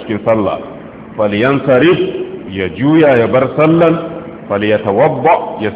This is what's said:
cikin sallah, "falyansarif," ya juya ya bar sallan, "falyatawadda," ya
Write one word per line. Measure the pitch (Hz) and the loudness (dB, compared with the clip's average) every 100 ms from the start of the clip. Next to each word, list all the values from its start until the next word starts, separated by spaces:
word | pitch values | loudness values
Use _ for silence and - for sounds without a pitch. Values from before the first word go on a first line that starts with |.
cikin | - 104 | -4 -4
sallah, | 113 110 95 71 - - - - - - | 0 0 0 -4 -10 -16 -18 -18 -12 -4
"falyansarif," | 104 104 127 139 - 127 165 160 190 - - - - | -2 2 0 0 2 4 4 2 -2 -6 -10 -12 -10
ya | 95 92 80 | -6 -6 -2
juya | 139 160 147 123 | 2 4 4 4
ya | 110 | 2
bar | 127 127 143 | 2 0 2
sallan, | 156 170 165 160 - - - - - | 2 4 2 2 -4 -12 -14 -14 -6
"falyatawadda," | 101 107 104 107 101 147 135 151 170 - - | -2 0 0 2 2 2 2 2 2 -2 -6
ya | 107 | -6